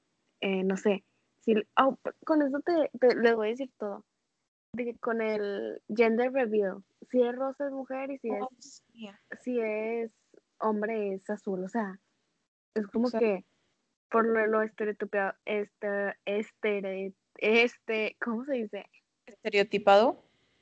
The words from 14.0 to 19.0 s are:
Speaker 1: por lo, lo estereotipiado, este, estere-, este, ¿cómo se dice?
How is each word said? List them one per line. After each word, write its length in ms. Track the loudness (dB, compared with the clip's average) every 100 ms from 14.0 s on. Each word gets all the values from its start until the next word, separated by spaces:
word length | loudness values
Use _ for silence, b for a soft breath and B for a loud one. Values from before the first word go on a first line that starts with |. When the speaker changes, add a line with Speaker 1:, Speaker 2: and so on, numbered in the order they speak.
| -2
Speaker 1:
por 140 | 0 2
lo, 220 | 2 2
lo 140 | 0
estereotipiado, 720 | 0 -4 -6 -4 -4 -2 -2 -4 -6
este, 720 | -6 -6 -8 -4 -2 -2 -4 -6
estere-, 880 | -4 -6 _ -4 -2 -4 -6 -8 -12 _ -4
este, 800 | 2 4 2 0 -6 -4 -4 -6
¿cómo 220 | -6 -4 -4
se 80 |
dice? 320 | -4 -4 -10 -14 _